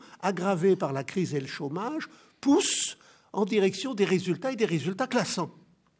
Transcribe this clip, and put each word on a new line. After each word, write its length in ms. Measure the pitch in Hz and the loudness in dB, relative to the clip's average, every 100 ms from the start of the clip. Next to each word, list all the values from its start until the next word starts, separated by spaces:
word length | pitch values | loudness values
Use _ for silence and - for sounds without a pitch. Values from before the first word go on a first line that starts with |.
| - - | -14 -6
aggravée 560 | 190 175 196 180 196 185 | -4 0 0 2 2 2
par 160 | 156 | 0
la 100 | 139 | -4
crise 320 | 131 196 147 | -4 -2 -2
et 60 | 143 | -2
le 60 | 131 | -6
chômage, 600 | - 143 165 233 311 - - _ _ | -8 -8 -6 -6 -6 -10 -16 _ _
pousse 580 | 277 330 - - - - - - _ | 4 4 4 2 -2 -6 -18 -20 _
en 100 | 190 | -4
direction 500 | 208 214 190 190 269 | 0 2 2 2 -4
des 120 | 208 | 0
résultats 480 | 175 185 185 175 262 | 2 2 0 -2 -4
et 20 | |
des 100 | 233 | -2
résultats 420 | 202 165 147 190 - | 0 0 -2 -4 0
classants. 460 | 240 180 - 156 - _ _ _ | 0 0 -2 -4 -8 _ _ _